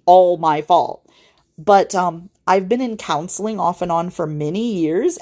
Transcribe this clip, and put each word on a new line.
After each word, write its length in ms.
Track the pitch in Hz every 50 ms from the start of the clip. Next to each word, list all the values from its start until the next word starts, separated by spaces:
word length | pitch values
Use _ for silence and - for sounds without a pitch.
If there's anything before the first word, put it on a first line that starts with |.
| _
all 320 | - 180 185 185 175 175 160
my 240 | 170 160 151 151
fault. 440 | 151 - 180 160 123 - - - _ _ _ _ _ _ _ _ _ _ _ -
But, 360 | 156 - 202 196 180 - -
um, 360 | 185 180 175 165 165 175 - _ _ _
I've 220 | - 185 196 190 185
been 140 | 240 247
in 160 | 262 240 220 208
counseling 600 | - - 160 147 165 180 - - 196 220 220 190
off 240 | 175 170 180 -
and 80 | 180 175
on 200 | 170 170 170 175
for 180 | - - 170 156
many 460 | 151 147 147 151 175 208 233 240 208
years, 440 | 180 160 151 160 190 262 359 339 -